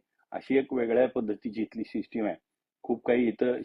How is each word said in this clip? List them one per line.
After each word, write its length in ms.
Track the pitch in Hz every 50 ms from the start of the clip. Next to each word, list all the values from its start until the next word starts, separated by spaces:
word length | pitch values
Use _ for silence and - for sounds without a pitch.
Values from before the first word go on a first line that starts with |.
| _ _ _ _ _ _ -
अशी 260 | - - - 131 135
एक 140 | 135 - 139
वेगळ्या 360 | 127 120 113 113 123 131 120
पद्धतीची 540 | - 127 113 104 104 - - 117 101 110 107
इथली 200 | - - 113 107
सिस्टीम 400 | - - 113 - - - 113 107
आहे. 100 | 101 82 - _ _ _ _ _ _ _ _ -
खूप 220 | - 120 117 -
काही 220 | - 120 123 123 113
इथं 300 | 107 - 127 127 123 123